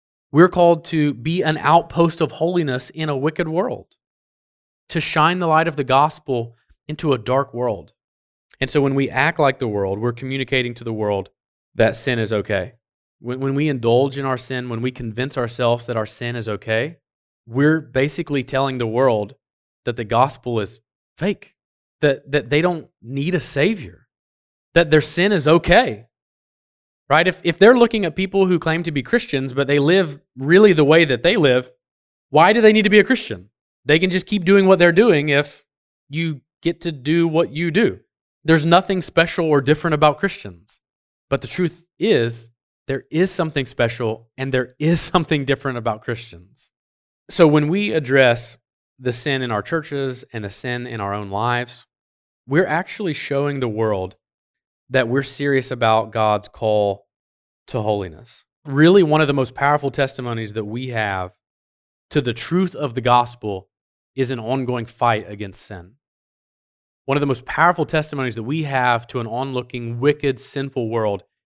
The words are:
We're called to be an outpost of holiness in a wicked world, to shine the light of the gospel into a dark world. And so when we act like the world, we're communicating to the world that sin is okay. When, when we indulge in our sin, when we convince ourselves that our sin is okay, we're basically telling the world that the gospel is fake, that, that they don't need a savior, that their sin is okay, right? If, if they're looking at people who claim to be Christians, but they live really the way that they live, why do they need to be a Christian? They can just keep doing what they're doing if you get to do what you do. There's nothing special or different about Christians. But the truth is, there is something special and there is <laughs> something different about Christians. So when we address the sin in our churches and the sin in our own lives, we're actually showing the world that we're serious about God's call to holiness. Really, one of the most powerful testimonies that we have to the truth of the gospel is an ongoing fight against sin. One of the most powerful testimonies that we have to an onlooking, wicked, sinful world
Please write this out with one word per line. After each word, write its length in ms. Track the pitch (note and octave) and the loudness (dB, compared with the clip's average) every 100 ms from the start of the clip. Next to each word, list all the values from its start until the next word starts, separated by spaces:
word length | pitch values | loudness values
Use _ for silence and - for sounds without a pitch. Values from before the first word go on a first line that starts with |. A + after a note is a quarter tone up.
| _ _ _ | _ _ _
We're 180 | C#3+ F3+ | 4 4
called 360 | F3+ E3+ E3 - | 6 4 4 -2
to 280 | E3 D3 | -2 -2
be 280 | A#2 B2+ F3+ | -2 -6 -2
an 160 | D3+ D#3 | -2 0
outpost 640 | C#3+ E3+ E3 E3 E3+ - | 2 2 2 0 0 0
of 120 | D#3+ | -4
holiness 560 | - E3 F3+ D3+ B2+ - | -2 -2 -2 -2 -4 -8
in 180 | D#3 D#3 | -8 -6
a 80 | C#3 | -2
wicked 300 | D3 D#3 D#3+ | -4 -4 -4
world, 480 | E3 G3+ - - _ _ _ _ _ _ _ _ _ - | -4 -4 -8 -14 _ _ _ _ _ _ _ _ _ -8
to 120 | E3 | -6
shine 380 | - E3 D#3+ F#3 | -2 2 2 2
the 80 | E3+ | 2
light 200 | D#3 E3 | 2 2
of 80 | C#3+ | -2
the 80 | |
gospel 720 | C3 C3 D3+ - - B2 A#2 _ _ _ - | 2 4 2 -2 -4 -4 -4 _ _ _ -14
into 260 | D3+ D#3+ | -6 -2
a 40 | B2+ | -2
dark 360 | G#2+ C3 C#3 | 0 -2 -2
world. 400 | A#2+ B2 G2 D#2 _ _ _ _ _ _ - | -4 -4 -4 -10 _ _ _ _ _ _ -8
And 100 | C3+ | -2
so 120 | D3+ | 0
when 140 | C#3 C3+ | 2 0
we 140 | C3 | -2
act 300 | B2+ D3+ E3 | 0 -2 2
like 200 | C#3+ C3 | 0 0
the 80 | A#2+ | -4
world, 320 | G2+ F#2+ G2+ | -2 -4 -2
we're 120 | A#2+ | -4
communicating 600 | A#2+ C3 C3+ C3 C3 B2 A#2 | -6 -8 -6 -4 -2 -4 -8
to 80 | |
the 100 | A#2 | -8
world 360 | A2 G#2 G2+ G2 _ _ _ _ - | -4 -2 -4 -6 _ _ _ _ 0
that 200 | A2 - | 0 0
sin 240 | C#3 A#2+ | -4 -2
is 140 | G#2+ | -2
okay. 400 | G#2+ G2 G2 F2+ _ _ _ _ _ | -4 -2 -4 -6 _ _ _ _ _
When, 200 | A#2 B2+ | -10 -6
when 160 | C3+ C#3 | -4 -2
we 140 | D#3 | -2
indulge 480 | C3+ A#2 A#2+ C#3 C3+ | 0 2 4 2 -2
in 80 | C3+ | -6
our 120 | B2+ | -6
sin, 320 | - C3 B2 | -6 -8 -6
when 120 | A#2 | -6
we 100 | B2+ | -6
convince 460 | B2 A#2+ G#2+ C3 - | -8 -10 -6 -6 -6
ourselves 500 | A#2+ A#2 A#2+ A#2+ A#2 | -6 -2 0 0 -4
that 100 | A2+ | -6
our 80 | G#2+ | -6
sin 300 | - A#2+ A#2+ | -8 -8 -8
is 140 | A2 | -8
okay, 480 | G#2 - A2 C#3+ E3+ _ _ _ _ - | -8 -4 -4 -4 -10 _ _ _ _ -8
we're 340 | A#2+ D3 D#3+ | 2 2 2
basically 640 | D#3 C3 C#3+ D#3+ D#3+ C#3+ | 0 -2 -2 -4 -4 -4
telling 340 | A#2+ C3+ C3+ C3 | -4 -2 -2 -4
the 100 | A2+ | -4
world 480 | A#2 C3+ G#2+ G#2 - _ _ _ _ - | 2 2 2 -4 -10 _ _ _ _ -8
that 100 | A#2+ | -6
the 80 | |
gospel 560 | G#2+ A2+ B2+ - B2 A#2 | -2 2 2 -2 -4 -4
is 200 | G2+ - _ _ _ - | -4 -10 _ _ _ -6
fake, 380 | G3 G3 - _ _ _ _ - | -6 -6 -12 _ _ _ _ -2
that, 300 | D3 C3+ - | 0 0 -2
that 180 | D3 B2 | -4 0
they 120 | C#3+ | 0
don't 260 | F3+ E3 - _ | 0 -2 -10 _
need 320 | A2+ C#3 D#3 | -10 -6 -4
a 60 | F3 | -4
savior, 680 | - C3+ F3 G#3 G2+ F2+ _ _ _ _ _ _ _ E3+ | -4 0 0 -2 -10 -18 _ _ _ _ _ _ _ 0
that 160 | E3 | 4
their 100 | D3+ | 2
sin 300 | - - G3 | 2 0 0
is 160 | G3 C#3+ | 2 4
okay, 580 | E3 E3+ F#3+ B3 G#2 - _ _ _ _ _ _ _ _ _ - | 2 4 4 2 -4 -14 _ _ _ _ _ _ _ _ _ 0
right? 180 | D3 F3+ | 2 2
If, 140 | F3 | -2
if 140 | F3 D#3+ | -2 6
they're 200 | G#3 B3+ | 6 8
looking 280 | A#3 A3 F3+ | 4 0 -4
at 100 | D3+ | -4
people 300 | F#3+ G3 F#3+ | -2 2 2
who 140 | F3 | 2
claim 240 | E3 E3 | 0 -4
to 80 | E3 | -4
be 100 | C#3+ | -6
Christians, 520 | B2 A#3+ - C#3 C3 | -2 -2 0 -4 -4
but 120 | B2+ C3+ | -2 0
they 140 | D3 | 2
live 400 | C#3+ F#3+ E3+ - _ B2 | 4 4 2 -4 _ -6
really 360 | C3+ F3+ G#3+ | 4 8 8
the 100 | D#3 | 6
way 220 | C#3+ E3 D#3 | 6 6 6
that 180 | A#2+ | 2
they 140 | E3 A3+ | 2 4
live, 340 | C#3+ B2+ B2+ _ _ _ _ _ _ | 4 2 0 _ _ _ _ _ _
why 240 | C#3+ F3 | 4 6
do 80 | A3+ | 6
they 100 | A3 | 6
need 120 | G#3+ | 6
to 60 | G3+ | 6
be 100 | G#3 | 4
a 40 | |
Christian? 460 | G3 C4 - F#2 F#2+ _ _ _ | 4 0 -2 -12 -14 _ _ _
They 140 | - D#3 | 0 2
can 140 | F#3 | 2
just 160 | F3+ - | -2 -2
keep 180 | G#3 E3+ | -2 4
doing 220 | G3 F#3+ | 4 6
what 100 | F#3 | 6
they're 140 | F3 | 6
doing 380 | E3+ A#3+ D#3 D3 | 6 4 4 2
if 360 | C#3+ D3 - _ _ _ _ - | 0 -2 -8 _ _ _ _ -10
you 340 | D3 E3 C#3+ _ _ | -6 -6 -6 _ _
get 200 | E3 E3+ | -6 -4
to 100 | F3 | -8
do 360 | C#3+ C3 E3+ E3+ | -6 0 2 2
what 240 | D#3+ E3+ | 0 -2
you 200 | D3 E3+ | -2 -2
do. 280 | E3 G3 F#2 _ _ _ _ | 2 0 -2 _ _ _ _
There's 220 | D#3 D#3+ D#3+ | 2 2 6
nothing 360 | F3 F#3+ F#3 | 4 4 -4
special 440 | - - E3 - D#3+ | -2 0 0 0 0
or 140 | D3 | 0
different 360 | B2+ D3+ E3+ D3+ | 2 0 0 2
about 240 | D3+ C#3+ | 2 2
Christians. 600 | G3 - G2+ E2+ G2+ - _ _ _ _ - | -4 -6 -16 -20 _ -20 _ _ _ _ -6
But 100 | C#3 | -6
the 60 | - | -6
truth 360 | - E3+ - _ - | -4 -4 -4 _ -4
is, 540 | G3+ D#3 A#2 A#2 - _ _ _ - | 0 2 0 -6 -16 _ _ _ -8
there 180 | C#3 - | -8 -4
is 220 | D#3 F#3 | -2 -2
something 340 | - D#3+ D3+ B2+ | -2 -4 -4 -6
special 640 | - A#2 A#2 A2+ A2+ _ - | -2 -2 -2 -6 -6 _ -10
and 140 | C3+ | -2
there 240 | B2+ B2 - | -2 -4 -2
is 240 | D3+ E3+ | 0 0
<laughs> 120 | - | 0
something 320 | F3+ D#3 D3+ C3 | -2 0 -2 -2
different 340 | C3+ C#3 B2 | -4 -4 -6
about 240 | A2+ G#2+ | -6 -6
Christians. 640 | - A#2 - E2+ F2+ _ - _ _ _ _ _ - | -8 -10 -10 -20 -20 _ -20 _ _ _ _ _ -6
So 180 | - D#3+ | 4 4
when 200 | D3+ D3 | 4 2
we 260 | F#3+ G#3 | 0 0
address 640 | C3+ B2+ C3+ B2+ A#2 - - _ _ _ _ | -2 0 4 4 2 -4 -18 _ _ _ _
the 160 | B2+ | -6
sin 300 | A#2+ D3 C3+ | -4 -4 -4
in 80 | B2 | -4
our 100 | G#2+ | -6
churches 640 | - E3 D3+ C#3+ C3+ B2 - | -4 -6 -6 -6 -6 -8 -12
and 100 | A2+ | -12
the 60 | G#2 | -10
sin 380 | - C3 B2 A#2+ | -10 -8 -8 -8
in 120 | A2+ | -8
our 140 | G2 | -6
own 160 | G#2 G2+ | -6 -6
lives, 560 | G2 A#2 A#2+ B2 - _ _ _ _ _ _ - | -4 -2 -4 -6 -14 _ _ _ _ _ _ -2
we're 180 | D3 F#3 | 0 0
actually 480 | D#3 F#3 - G3 | -2 -6 -8 -6
showing 460 | C#3+ - C#3 C#3+ C#3 | -6 -6 -4 -4 -4
the 80 | B2 | -4
world 480 | G#2+ A2 G2+ F#2 _ _ _ _ _ _ _ _ | -2 -2 -2 -6 _ _ _ _ _ _ _ _
that 180 | B2+ A#2 | -2 0
we're 160 | C3 | -2
serious 460 | C3+ - C#3+ C3+ B2 | -4 -6 -2 -2 -2
about 420 | B2 A2+ A2 A2 | -2 2 2 0
God's 360 | A2+ G#2+ G#2 - | -2 0 0 -4
call 580 | - A2 G#2+ G2+ G2 _ _ _ _ _ _ - | -4 0 0 0 -4 _ _ _ _ _ _ -8
to 140 | B2 | -6
holiness. 640 | G#2+ G#2 F#2 F2 A#2+ - _ _ D3 | -2 -2 -4 -14 -20 -20 _ _ -4
Really, 380 | C#3 E3 G3 | 4 6 6
one 180 | D#3 D#3 | 4 2
of 60 | D3 | 2
the 60 | |
most 200 | C#3+ B2+ | 0 -2
powerful 380 | - C#3 D3 C#3 | -2 0 0 -2
testimonies 640 | C#3 C3+ - B2 A2+ G#2+ | -4 -4 -4 -8 -8 -8
that 120 | G#2+ G#2 | -8 -8
we 220 | A#2 B2+ | -8 -6
have 440 | A2+ G#2+ F#2+ F#2 _ _ _ _ _ _ _ _ | -4 -4 -4 -6 _ _ _ _ _ _ _ _
to 100 | D3+ | -4
the 140 | B2 | -2
truth 400 | A#2 - F3 F#3 - | -6 -4 -2 -2 -4
of 200 | D3 A#2+ | -6 -2
the 60 | |
gospel 680 | A#2+ A#2+ A#2+ - G#2+ F#2+ - _ _ _ _ C3 | 2 2 2 -6 -8 -8 -10 _ _ _ _ -6
is 160 | B2+ | -4
an 80 | B2 | -4
ongoing 480 | A2+ C3+ B2 B2 A2+ | -4 -4 -2 -6 -6
fight 420 | - A#2+ G#2+ F2+ | -2 0 0 -4
against 320 | G#2 G2+ - | -12 -12 -12
sin. 320 | - F#2+ F2 B2+ _ _ _ _ _ _ _ _ _ _ - | -14 -16 -18 _ _ _ _ _ _ _ _ _ _ _ -4
One 100 | C#3+ | -2
of 60 | |
the 60 | C#3+ | 0
most 180 | A#2+ - | -2 -4
powerful 400 | - E3+ F3 D3+ | 2 2 2 -2
testimonies 500 | D#3 D3+ C#3+ B2+ A2+ | -2 -4 -6 -6 -6
that 80 | |
we 200 | A2 D#3+ | -6 -6
have 420 | D3+ C3+ B2 A#2+ A#2 | -4 0 0 0 -4
to 120 | B2+ | -8
an 80 | A#2 | -8
onlooking, 720 | A#2 C3+ B2+ B2 B2 A#2 A#2+ | -8 -6 -8 -8 -10 -10 -2
wicked, 400 | C#3 D3 C#3 B2+ | -2 0 -2 -4
sinful 500 | - C#3+ C3+ C3+ A2+ | -8 -10 -8 -6 -4
world 340 | A#2 G#2+ G2+ _ _ | -2 -2 -4 _ _